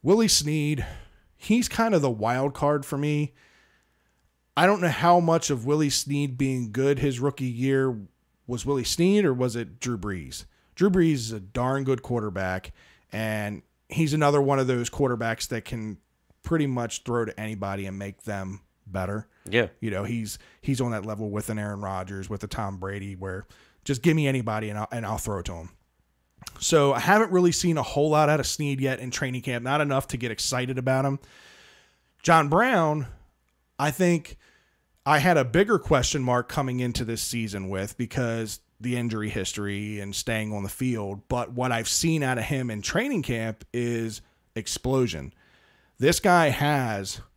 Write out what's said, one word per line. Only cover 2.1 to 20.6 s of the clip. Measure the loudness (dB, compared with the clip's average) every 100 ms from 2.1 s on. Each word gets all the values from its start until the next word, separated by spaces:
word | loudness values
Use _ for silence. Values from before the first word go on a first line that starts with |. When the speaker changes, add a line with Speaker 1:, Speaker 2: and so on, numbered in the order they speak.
Speaker 1:
wild | 0 0 0 0
card | 0 2 2
for | 0 -2
me. | 0 0 -2 _ _ _ _ _ _ _ _ _ _ _ _ 2
I | 4
don't | 4
know | 2
how | 4 6 6
much | 6 2 2
of | -2 0
Willie | 2 2
Snead | 0 -2 -2 -2 0
being | 0 0 -2
good | 0 2 2
his | 0 0
rookie | -2 -2 -6
year | -2 2 4 2 -2 -10 _ _ _ -8
was | -6
Willie | -2 -2
Snead | 0 2 4 4
or | 4
was | 2 0 -2
it | -8 -8
Drew | -6 -4
Brees? | -4 -6 -8 -14 -16 _ _
Drew | 2 4
Brees | 6 4
is | 2 -2
a | -8
darn | -8 -2 0 0
good | 0 -2
quarterback, | -2 -4 -2 -4 -4 -4 -8 -20 -20 _ _
and | -6 -4 -2 -4 -8 _ _ _
he's | 0 2
another | 4 4 4
one | 4 2
of | 2
those | 0 -2
quarterbacks | 0 0 0 -2 -4 -4
that | -8
can | -6 -8 -8 -12 _ _ _ _
pretty | -2 0 2
much | 0 -4 -8
throw | -4 -2
to | -2 -6
anybody | -8 -6 -6 -6 -6
and | -8
make | -10 -12
them | -8 -6 -8 -10 _ _ -10
better. | -6 -4 -6 -8 _ -2
Speaker 2:
Yeah. | 0 0 _
Speaker 1:
You | -4
know, | -4
he's, | -4 -4 -6 -10 -18 _